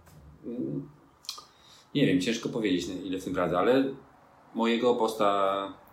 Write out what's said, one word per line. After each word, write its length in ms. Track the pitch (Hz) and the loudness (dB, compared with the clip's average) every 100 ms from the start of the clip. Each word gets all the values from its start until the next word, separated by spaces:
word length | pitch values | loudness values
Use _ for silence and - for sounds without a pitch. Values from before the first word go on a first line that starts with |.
| - - - - 123 | -20 -20 -20 -16 -10
Mm, 420 | 117 - 143 - - - _ - - - _ - - - | -6 -6 -6 -8 -16 -20 _ -16 -16 -20 _ -20 -20 -6
nie 120 | 147 139 | 0 2
wiem, 140 | 135 | 2
ciężko 280 | 120 110 - | 0 -2 -4
powiedzieć, 380 | 120 104 87 - 90 | -2 0 0 -2 -8
ile 140 | 95 92 | -6 -6
w 60 | |
tym 100 | 95 | -4
prawdy, 240 | 90 87 87 | -2 0 2
ale 260 | 104 135 139 - - - - - - | 4 4 2 -4 -16 -20 -20 -20 -10
mojego 400 | 110 113 117 123 | -2 0 2 2
posta, 800 | 117 110 110 104 101 98 98 98 - - | 2 0 2 2 2 2 0 -4 -10 -20